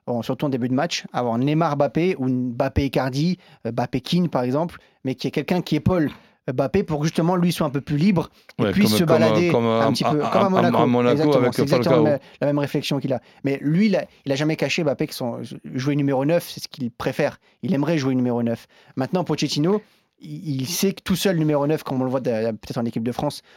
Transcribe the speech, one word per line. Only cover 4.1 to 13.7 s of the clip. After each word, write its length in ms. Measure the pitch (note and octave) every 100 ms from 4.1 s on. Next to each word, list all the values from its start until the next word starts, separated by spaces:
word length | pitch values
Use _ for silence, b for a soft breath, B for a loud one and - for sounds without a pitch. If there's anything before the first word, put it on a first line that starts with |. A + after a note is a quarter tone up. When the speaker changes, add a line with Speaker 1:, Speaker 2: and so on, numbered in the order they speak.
| F3 F3
Speaker 1:
par 140 | C#3
exemple, 340 | B2+ C#3 E3+ - b b
mais 120 | C3 C3
qu'il 120 | C3+
y 20 |
ait 20 |
quelqu'un 300 | D#3 - F3+
qui 140 | - D3+
épaule 340 | - F3+ C#3+ B B B -
Mbappé 300 | B2+ C3+ G3
pour 160 | G3+ D3+
que 60 | D#3
justement 300 | - E3 F#3
lui 160 | F3
soit 140 | D#3+ D#3
un 20 |
peu 120 | C3+
plus 160 | - D3
libre 320 | F#3 F3 - B B -
et 40 |
Speaker 2:
Ouais, 80 | A2
Speaker 1:
puisse 200 | G2 G#3
Speaker 2:
comme, 80 | G#3+
Speaker 1:
se 40 | D#3+
Speaker 2:
comme, 140 | -
Speaker 1:
balader 300 | - - F3
Speaker 2:
comme 160 | C3+ A#2
Speaker 1:
un 140 | A2+
Speaker 2:
à, 100 | A2+
Speaker 1:
petit 120 | - A2+
peu, 180 | D3+
Speaker 2:
à, 60 | A#2+
Speaker 1:
comme 120 | F#3
à 40 | G3
Speaker 2:
à, 40 |
Speaker 1:
Monaco. 280 | F#3 - A#2
Speaker 2:
à 80 | A#2+
Monaco 280 | A#2+ B2
Speaker 1:
Exactement, 280 | C#3+ D3+ C#3
Speaker 2:
avec 100 | A#2+
Speaker 1:
c'est 80 | A#2
exactement 320 | A#2+ C3+ A#2+ B2+
Speaker 2:
Falcao. 160 | D3+
Speaker 1:
la, 80 | C#3+ B -
la 60 | C#3+
même 120 | D3
réflexion 400 | C#3 D3+ - C#3+
qu'il 140 | -
a. 80 | B2+ b b C#3
Mais 140 | C#3
lui, 240 | C#3+